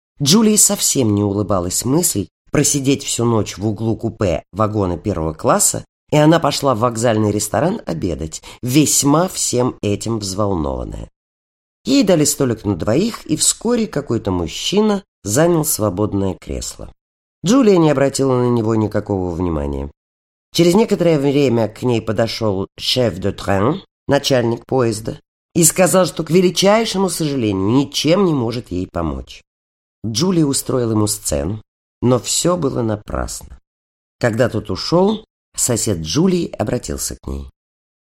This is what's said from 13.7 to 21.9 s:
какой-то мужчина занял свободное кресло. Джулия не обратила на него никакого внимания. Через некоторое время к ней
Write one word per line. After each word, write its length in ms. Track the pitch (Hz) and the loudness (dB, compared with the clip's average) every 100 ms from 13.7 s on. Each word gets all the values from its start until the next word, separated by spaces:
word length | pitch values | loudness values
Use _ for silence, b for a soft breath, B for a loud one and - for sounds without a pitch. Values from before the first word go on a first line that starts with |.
| 240 214 | 0 -2
какой-то 460 | - 147 113 101 | -4 -2 -2 -2
мужчина 720 | 92 82 - - 196 214 202 - _ | -2 -2 -6 -2 0 2 0 -6 _
занял 420 | 98 113 170 170 151 | -2 2 4 2 0
свободное 720 | - 104 90 104 98 98 87 | -2 -2 0 -2 0 -2 -4
кресло. 520 | - 64 - - 55 - _ _ _ _ 165 | -8 -10 -10 -12 -16 -20 _ _ _ _ 2
Джулия 320 | 269 220 185 | 4 6 6
не 140 | 156 | 4
обратила 440 | 135 139 131 135 127 | 4 2 2 0 2
на 140 | 123 | 2
него 240 | 120 110 | 0 0
никакого 580 | 113 107 104 101 98 90 | 0 0 -2 -2 -2 -4
внимания. 600 | 82 90 80 73 69 69 - _ _ _ _ _ | -2 -2 -2 -4 -6 -8 -14 _ _ _ _ _
Через 220 | - 170 | 2 4
некоторое 460 | 185 226 190 170 156 | 4 2 2 2 2
время 480 | 143 139 135 117 110 | 2 2 2 2 0
к 160 | - | -2
ней 180 | 123 | -2